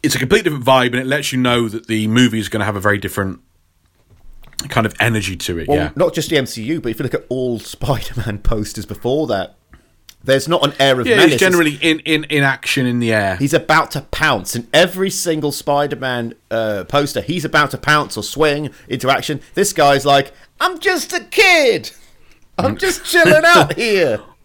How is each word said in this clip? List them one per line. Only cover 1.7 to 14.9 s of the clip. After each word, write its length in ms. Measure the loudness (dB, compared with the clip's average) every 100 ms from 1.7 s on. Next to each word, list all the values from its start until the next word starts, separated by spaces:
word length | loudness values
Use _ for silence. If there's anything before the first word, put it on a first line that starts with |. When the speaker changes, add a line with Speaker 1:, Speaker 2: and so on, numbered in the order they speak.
| -6 -6
Speaker 1:
the 200 | -4 0
movie 300 | 2 2 0
is 100 | -4
gonna 160 | -2
have 120 | -2 0
a 40 |
very 180 | 0 0
different 420 | -2 -4 -6 -6 _ _ _ _ _ _ _ _ -20 -20 -18 -14 -4
kind 180 | -2 -2
of 80 | 0
energy 360 | 0 0 -4 -8
to 220 | -6 -6
it, 100 | -2
Speaker 2:
Well, 80 | -2
Speaker 1:
yeah. 140 | -2 0
Speaker 2:
not 180 | 0
just 160 | 0 -2
the 80 | -2
M 80 | -2
C 160 | -8
U, 160 | -6 -4
but 100 | -4
if 80 | -6
you 40 |
look 120 | -4
at 120 | -6 -6
all 300 | -4 -2 -4
<laughs> 20 |
Spider-Man 760 | -8 -8 -2 -2 -4 -6 -6 -2
posters 480 | 0 0 -2 -8 -12
before 400 | -6 -2 -2 0
that, 280 | -2 -4 _ _ -20 _ _ -20 _
there's 260 | 0 0 2
not 160 | 0
an 80 | 0 2
air 180 | 2 2
of 60 | 4
Speaker 1:
Yeah, 100 | 6
Speaker 2:
menace. 160 | 6
Speaker 1:
he's 80 | 6
generally 380 | 4 4 2 0
in, 160 | -2 -2
in, 240 | -2 -4
in 180 | 0 0
action 420 | 0 0 -4 -2 0
in 120 | 0
the 140 | 0
air. 240 | 0 0 -2
Speaker 2:
He's 160 | 0
about 380 | 0 2 0 2
to 100 | -6
pounce. 540 | -8 -2 0 0 -2 -8
In 100 | 0
every 380 | 2 2